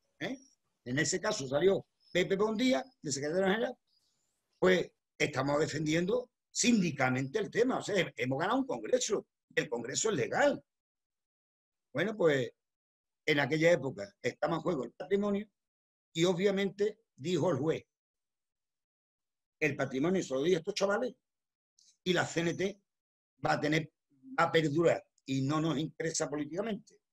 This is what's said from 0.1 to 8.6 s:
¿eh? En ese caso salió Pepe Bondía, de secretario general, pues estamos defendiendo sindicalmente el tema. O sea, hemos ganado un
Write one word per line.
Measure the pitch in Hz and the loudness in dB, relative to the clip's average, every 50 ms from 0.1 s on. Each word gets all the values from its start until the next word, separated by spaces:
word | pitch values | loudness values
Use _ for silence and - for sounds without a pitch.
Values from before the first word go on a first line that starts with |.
| _ _ | _ _
¿eh? | 151 202 262 - - _ _ _ _ _ _ _ _ | -10 -10 -10 -12 -14 _ _ _ _ _ _ _ _
En | - 127 143 | -4 -2 0
ese | 160 156 - 185 | 0 0 -2 -2
caso | - 214 208 - 139 127 | -2 -2 -4 -4 -4 -2
salió | 135 147 170 190 196 - - - _ _ _ _ _ | 0 2 4 4 4 2 -2 -8 _ _ _ _ _
Pepe | 175 180 156 190 185 | 0 2 2 2 0
Bondía, | 214 220 220 202 254 254 254 262 254 - _ _ | 0 0 0 0 2 2 2 2 -2 -6 _ _
de | - 143 | -8 -6
secretario | 131 139 135 147 160 185 196 190 | -6 -4 -4 -2 0 0 2 2
general, | 196 226 247 - 247 - _ _ _ _ _ _ _ _ _ _ _ _ _ _ _ _ | 2 2 0 -4 -4 -8 _ _ _ _ _ _ _ _ _ _ _ _ _ _ _ _
pues | - 185 185 175 - - - _ _ _ _ _ | 4 4 4 4 2 -4 -10 _ _ _ _ _
estamos | 147 147 - 120 135 143 143 147 | -2 0 0 -2 0 0 2 2
defendiendo | 156 139 - 160 160 151 156 170 180 185 226 - - - _ _ _ _ | 0 0 0 -2 -2 0 0 0 2 2 0 -2 -2 -6 _ _ _ _
sindicalmente | _ - - 247 240 214 175 170 127 - 135 127 127 127 139 131 - 214 | _ 0 2 4 4 4 4 2 0 0 0 2 2 0 -2 -2 -2 -4
el | 202 - | -4 -2
tema. | - 190 240 262 214 - | 0 0 2 2 0 -2
O | |
sea, | - - 214 190 160 - - | -2 0 0 0 0 0 -2
hemos | - 120 127 135 139 | -4 -2 -2 -2 -2
ganado | 165 196 233 | 0 0 0
un | 269 | 0